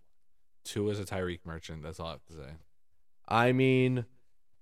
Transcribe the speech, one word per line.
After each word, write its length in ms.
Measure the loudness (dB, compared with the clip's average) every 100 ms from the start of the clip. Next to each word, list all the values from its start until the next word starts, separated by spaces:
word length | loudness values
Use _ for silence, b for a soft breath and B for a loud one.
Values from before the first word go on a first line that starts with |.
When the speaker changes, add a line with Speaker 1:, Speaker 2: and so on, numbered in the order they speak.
| -20 -20 -20 -20 -20 -18
Speaker 1:
Two 240 | -8 -2 0
as 100 | -2
a 40 |
Tyreek 360 | -4 -4 -4 -4
merchant. 380 | -8 -10 -10 -10
That's 160 | -10 -8
all 80 | -8
I 40 |
have 120 | -10 -14
to 60 |
say. 160 | -16 -14 -16 -20 -20 -20 -20 -20 -18 -2
Speaker 2:
I 240 | 2 4
mean, 540 | 6 6 6 4 2 -4 -14 -20 -20 -20 -20